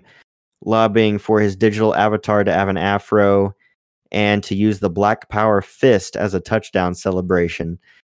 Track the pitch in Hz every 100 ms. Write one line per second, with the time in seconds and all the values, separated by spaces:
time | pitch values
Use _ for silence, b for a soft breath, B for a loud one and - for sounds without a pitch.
0 | b b b _ _ _ - 113 113 107
1 | 110 104 - 107 104 95 110 104 110 -
2 | 104 107 107 104 101 90 98 95 95 101
3 | - 107 101 98 98 - _ _ _ _
4 | _ - 104 104 - 98 107 98 95 87
5 | 101 110 - 104 110 101 - - 135 123
6 | - - 101 90 - 110 - 98 90 90
7 | 98 92 90 92 87 - 82 85 b b
8 | _